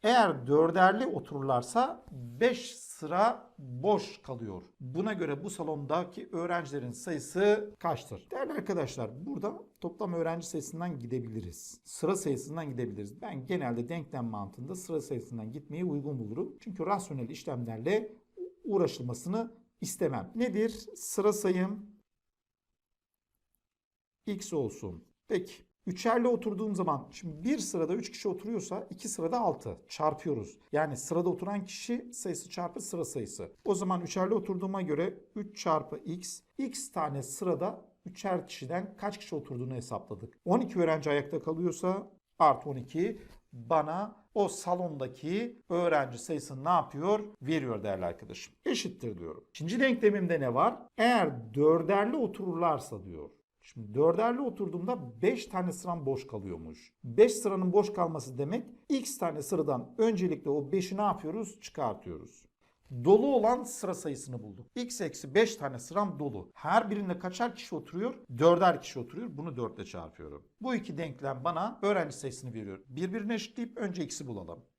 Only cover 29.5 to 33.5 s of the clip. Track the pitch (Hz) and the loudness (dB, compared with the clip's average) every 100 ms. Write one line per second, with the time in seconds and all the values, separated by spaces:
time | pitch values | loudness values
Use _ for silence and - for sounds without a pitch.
29.5 | - 120 90 - - 156 151 175 135 98 | 0 -4 -8 -12 0 0 2 -2 -2 -4
30.5 | - _ 147 156 135 - 165 175 180 185 | -12 _ 0 0 -2 -2 2 2 0 -2
31.5 | 202 190 - - 240 - - 190 165 - | -4 -6 -10 -4 -4 -4 -8 -6 -6 -8
32.5 | - 175 175 - 175 165 135 107 - 90 | -6 -6 -6 -8 -4 -4 -4 -6 -8 -12